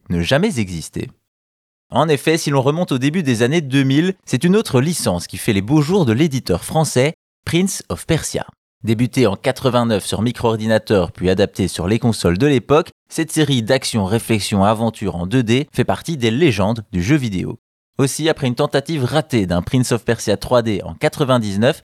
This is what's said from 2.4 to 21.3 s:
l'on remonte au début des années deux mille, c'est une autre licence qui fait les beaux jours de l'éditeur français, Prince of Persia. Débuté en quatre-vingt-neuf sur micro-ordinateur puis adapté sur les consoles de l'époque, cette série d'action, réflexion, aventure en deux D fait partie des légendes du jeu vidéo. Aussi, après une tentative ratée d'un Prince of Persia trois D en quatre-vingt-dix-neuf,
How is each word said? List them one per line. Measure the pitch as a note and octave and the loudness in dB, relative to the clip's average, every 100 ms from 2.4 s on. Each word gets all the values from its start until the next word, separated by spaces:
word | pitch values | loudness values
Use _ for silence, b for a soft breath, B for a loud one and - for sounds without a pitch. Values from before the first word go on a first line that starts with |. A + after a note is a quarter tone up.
| - | 2
l'on | C#3 | 2
remonte | B2+ D#3+ F3+ | 2 0 -2
au | C3+ | 0
début | C#3 F3 | 0 0
des | C3+ A2 | 0 2
années | A#2+ E3 | 2 0
deux | C#3 C#3 | 0 0
mille, | C3+ C#3 F3+ F#3+ - | 2 2 2 -4 -4
c'est | B2+ F3 | 0 2
une | G3+ | 2
autre | - B2+ | 2 0
licence | D3+ F3 A2+ F2 - | 0 -2 -2 -2 -4
qui | F#2 | -6
fait | - | 0
les | G2 | 0
beaux | G2+ D#3 | 2 2
jours | C#3+ G3 B2+ | 2 2 2
de | |
l'éditeur | A2 E3 C3 - E2+ | 2 2 0 -2 -4
français, | - D#3+ D#3 B2+ C#3+ - _ _ - | -2 -2 0 0 0 -2 _ _ -4
Prince | E3 F#3+ - - | 0 0 -4 -8
of | F2 - | -10 -2
Persia. | D#3 - - - _ _ _ | -2 -2 -8 -8 _ _ _
Débuté | G#2+ A2 A#2+ C3 A2+ | -2 0 0 2 2
en | F#2+ | 2
quatre-vingt-neuf | C3 - C3 A#2+ A#2 G2+ - | -2 0 0 2 2 0 -2
sur | - | -2
micro-ordinateur | A#2 - A#2 A2 A2 A2 - G#2 E2+ | -2 0 -2 0 0 0 2 2 2
puis | - F2+ | -2 0
adapté | F#2 G2 - F2+ | 2 0 0 -4
sur | - F2 | -2 -2
les | A2+ | 0
consoles | A#2+ G#2 - F#2 | 0 0 0 2
de | D3 | 2
l'époque, | C3 - D3 F3+ _ _ | 2 2 2 0 _ _
cette | - D#3+ | -6 -4
série | D#3+ D3 C3 | 0 2 0
d'action, | A2 C3 - A#2 | 2 0 0 -2
réflexion, | F#2+ A2 - A2 - G2+ G2+ | 0 -2 0 -2 0 2 2
aventure | A2 A2+ - G2 E2+ | 2 -2 -4 -6 -4
en | F2+ | -2
deux | C3 | 0
D | A2 B2 D3 | 2 0 0
fait | - A#2+ | -2 -2
partie | F#2 - D#3 | -2 -4 -2
des | A#2 | -2
légendes | A#2 E3+ G2+ G2 A2+ - | 2 2 2 -2 -2 -4
du | F2+ | -4
jeu | F2+ D3+ | 0 0
vidéo. | B2 F2+ F#2+ A#2 _ _ _ - | 0 -4 -6 -10 _ _ _ -2
Aussi, | C3+ - D#3 | -2 0 -2
après | - C3 | -2 -2
une | A#2+ | -2
tentative | D3 C#3 D3 D#3+ B2 | 0 -2 -2 -4 -2
ratée | C#3+ D3+ A#2+ F#2 | -2 0 0 0
d'un | F2 | 0
Prince | - B2+ A#2 | 0 0 0
of | A#2+ | -2
Persia | - A2+ - G2+ | 0 -2 -2 -4
trois | - B2 | 2 0
D | A2+ F#2+ | 2 -4
en | E2+ E2 | -6 -4
quatre-vingt-dix-neuf, | D3+ - C3 | -4 -2 0